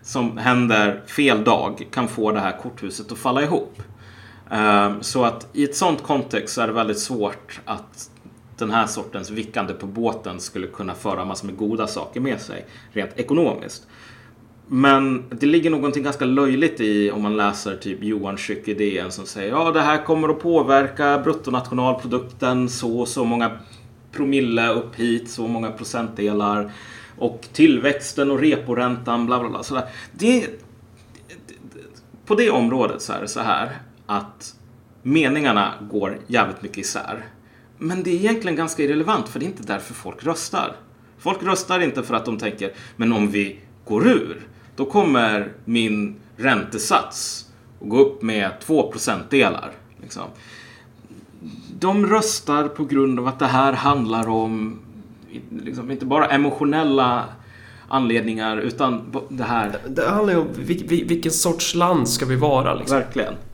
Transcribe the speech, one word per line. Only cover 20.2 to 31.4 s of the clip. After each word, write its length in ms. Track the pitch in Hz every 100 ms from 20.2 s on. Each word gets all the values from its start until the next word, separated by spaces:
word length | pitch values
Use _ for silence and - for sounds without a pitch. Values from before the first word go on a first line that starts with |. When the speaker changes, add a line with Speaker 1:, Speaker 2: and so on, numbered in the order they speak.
| 156
Speaker 1:
att 120 | 151
påverka 800 | 170 165 131 139 135 143 143 143
bruttonationalprodukten 1500 | 156 151 135 123 120 127 127 127 127 127 123 - 127 127 123
så 320 | - 120 117
och 80 | 120
så 160 | 135
många 260 | 117 117 117 113 - - - - -
promille 560 | - 139 139 123 113 117
upp 280 | 113 113 -
hit, 340 | 117 117 117
så 160 | - 113
många 220 | 117 113
procentdelar, 1000 | 110 117 120 113 110 104 104 104 104 104 - - - - -
och 300 | - - -
tillväxten 760 | - 156 123 135 143 - - 139
och 80 | 135
reporäntan, 880 | 151 135 123 120 123 120 120 120 117
bla, 140 | 123
bla, 80 | 117
bla." 140 | 104
Sådär. 220 | 113 131 127 - -
Det, 340 | - 214 254 - - - - - - - - - 175